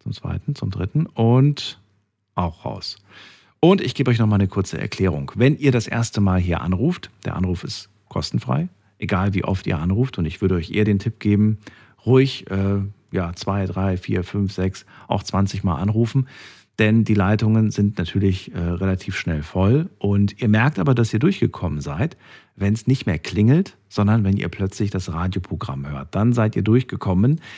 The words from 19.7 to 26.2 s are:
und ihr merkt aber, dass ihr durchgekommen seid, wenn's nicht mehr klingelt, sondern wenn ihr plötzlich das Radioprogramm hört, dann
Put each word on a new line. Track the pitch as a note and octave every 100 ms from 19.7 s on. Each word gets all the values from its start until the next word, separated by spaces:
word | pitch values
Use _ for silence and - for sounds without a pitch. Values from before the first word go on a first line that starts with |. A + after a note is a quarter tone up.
| C3+ E3+ -
und | G2+ G2+ G2+ -
ihr | A#2
merkt | G#2+ B2+ D#3
aber, | D#3
dass | A#2+ A2+
ihr | A2
durchgekommen | D#3 G3 A#2 - F2 D2+
seid, | C#2+ C#2+ D#3 - - - _ -
wenn's | G2+ A2+ -
nicht | C3 -
mehr | D#2+
klingelt, | - - G#2+ D#3 G3 - _
sondern | - G#2 A2+
wenn | G2 G2+
ihr | F2+
plötzlich | - F#2+ - G2+
das | F#2+ F2+
Radioprogramm | D#2+ F#2 F#2 F2+ E2+ - C2+ C#2
hört, | C#2+ C#2
dann | F#2+